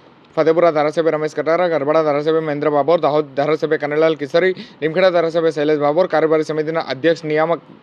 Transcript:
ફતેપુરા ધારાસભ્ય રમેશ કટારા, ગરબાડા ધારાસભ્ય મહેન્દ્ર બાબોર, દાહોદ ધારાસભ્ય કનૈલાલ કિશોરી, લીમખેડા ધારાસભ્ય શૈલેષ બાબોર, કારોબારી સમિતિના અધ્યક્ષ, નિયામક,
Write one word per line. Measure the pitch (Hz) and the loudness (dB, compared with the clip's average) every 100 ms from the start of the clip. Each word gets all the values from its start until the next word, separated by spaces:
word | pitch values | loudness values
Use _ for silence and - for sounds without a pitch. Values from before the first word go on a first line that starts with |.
| - - - - | -20 -20 -10 -2
ફતેપુરા | 151 165 170 | 2 4 2
ધારાસભ્ય | 156 147 156 160 | 2 -2 0 0
રમેશ | 151 151 | 0 -4
કટારા, | 143 147 170 180 | -4 -2 0 0
ગરબાડા | 160 139 156 | 0 0 0
ધારાસભ્ય | 156 143 151 160 | 2 0 0 -2
મહેન્દ્ર | 160 147 147 | -2 -2 0
બાબોર, | 147 139 170 | 0 2 2
દાહોદ | 151 151 147 | 2 0 -2
ધારાસભ્ય | 135 139 151 156 151 | -2 -2 0 0 -2
કનૈલાલ | 147 147 160 | -2 0 0
કિશોરી, | 151 143 170 180 185 220 - | 0 -2 0 0 -2 -10 -6
લીમખેડા | 156 160 190 | -4 2 2
ધારાસભ્ય | 175 165 165 165 | 2 0 0 -2
શૈલેષ | 156 151 151 | 0 0 0
બાબોર, | 147 151 180 | 0 0 2
કારોબારી | 156 156 160 | 2 2 0
સમિતિના | 156 156 156 160 | 0 -4 -4 -4
અધ્યક્ષ, | 143 131 156 160 | -4 -2 0 0
નિયામક, | 156 151 160 165 - - | -2 -2 0 -2 -6 -20